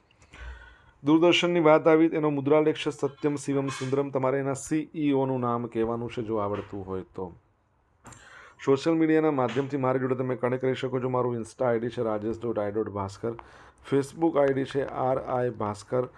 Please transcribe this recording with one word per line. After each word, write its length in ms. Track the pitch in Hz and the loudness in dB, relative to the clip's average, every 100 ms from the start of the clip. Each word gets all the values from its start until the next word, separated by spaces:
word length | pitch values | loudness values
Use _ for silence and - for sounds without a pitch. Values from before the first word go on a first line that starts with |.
| _ _ _ - - - - - _ _ | _ _ _ -18 -16 -16 -20 -20 _ _
દૂરદર્શનની 560 | 139 160 175 165 175 175 | 4 6 6 4 2 4
વાત 280 | 156 156 160 | 6 6 6
આવી, 180 | 156 165 | 6 6
એનો 240 | 160 151 | 2 0
મુદ્રાલેખ 460 | 139 135 151 156 151 | 0 2 4 4 0
છે 140 | 156 | -4
સત્યમ 460 | 143 139 - 151 143 | -4 -6 -2 -2 -2
શિવમ 320 | 143 139 135 | -2 -2 -2
સુંદરમ. 420 | - 131 139 143 | -4 -4 -2 -2
તમારે 280 | 135 131 139 | -2 0 0
એના 160 | 135 | -2
સી 360 | 135 - 156 151 | -4 -2 -4 -4
ઈ 180 | 165 147 | -2 0
ઓ 140 | 135 131 | 2 2
નું 140 | 131 | 0
નામ 260 | 123 120 117 | -2 -2 -4
કહેવાનું 440 | 113 113 117 117 | -2 -2 -2 -6
છે 120 | 127 | -6
જો 140 | 107 110 | -4 -2
આવડતું 500 | 101 101 95 101 92 | -2 -4 -6 -10 -8
હોય 180 | 92 90 | -8 -8
તો. 180 | - 90 85 _ _ _ _ _ _ - - - - - - | -10 -12 -12 _ _ _ _ _ _ -20 -20 -20 -20 -20 -6
સોશિયલ 320 | - 135 165 165 | 0 2 2 2
મીડિયાના 340 | 160 156 156 | 4 4 2
માધ્યમથી 460 | 139 123 117 135 143 | 2 0 0 -2 0
મારી 220 | 127 131 | 0 0
જોડે 160 | 127 | 0
તમે 220 | 123 127 123 | -2 -2 -2
કનેક્ટ 260 | 123 131 | -2 0
કરી 120 | 131 | -2
શકો 260 | 123 131 131 | -2 -4 -4
છો. 80 | 127 | -2
મારું 280 | 127 123 117 | 0 -2 -2
Insta 280 | 107 - | -6 -2
આઈ 140 | 127 117 | 0 0
ડી 100 | 120 | -2
છે 140 | 120 | -4
રાજેશ 400 | 113 107 107 107 | -2 -2 -4 -4
ડોટ 160 | 123 107 | -4 -4
આઈ 140 | 104 | -2
ડોટ 160 | 107 101 | -4 -4
ભાસ્કર, 440 | 101 98 - 117 117 - - - _ - | -4 -8 -6 -8 -8 -14 -20 -20 _ -2
Facebook 480 | 139 135 165 165 147 | 0 0 0 0 2
આઈ 140 | 139 | 2
ડી 100 | 135 | 2
છે 200 | 135 139 | -2 -4
આર 340 | 131 139 131 131 | -4 -2 -2 -2
આઈ 320 | 131 127 123 | -2 -2 -2
ભાસ્કર 580 | 107 104 104 - 127 123 | -2 -6 -6 -4 -4 -4